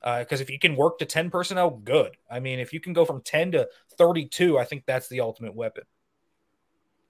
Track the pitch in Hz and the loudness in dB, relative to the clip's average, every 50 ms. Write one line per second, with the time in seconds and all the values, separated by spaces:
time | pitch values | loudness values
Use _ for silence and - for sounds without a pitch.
0 | - 123 120 123 120 - 147 131 135 131 135 143 - 170 147 135 143 170 - - | -4 -4 -4 -4 -4 -4 -4 -6 -6 -8 -4 0 0 2 4 4 2 2 2 -2
1 | 151 - - 160 170 175 - 175 180 - 196 185 180 170 131 113 101 117 135 156 | -8 -4 -2 -2 -2 -2 -2 -4 -4 -2 0 0 0 0 0 -4 -4 2 2 2
2 | 127 - - _ _ - 120 123 131 131 131 127 123 - - 165 - 180 175 170 | 2 2 -4 _ _ -12 -10 -8 -8 -6 -6 -6 -8 -8 -10 -12 -8 -4 2 2
3 | 165 - 147 131 - - - 156 170 190 165 143 120 - - _ _ _ - - | 2 2 2 -8 -6 -2 -2 -2 0 2 2 0 0 0 -4 _ _ _ 4 6
4 | 175 170 170 160 143 - - - 180 175 151 131 120 - 151 139 - - 131 127 | 6 6 6 2 -2 -4 0 2 4 4 4 4 2 0 -6 -10 -4 -4 -4 -4
5 | - - 127 127 120 113 113 - 117 107 95 113 117 110 - 107 - _ _ _ | -4 -4 -4 -2 -2 -2 -4 -8 -12 -12 -8 -8 -8 -8 -8 -10 -20 _ _ _
6 | _ _ _ _ _ _ _ _ _ _ _ _ _ _ _ _ _ _ _ _ | _ _ _ _ _ _ _ _ _ _ _ _ _ _ _ _ _ _ _ _
7 | _ | _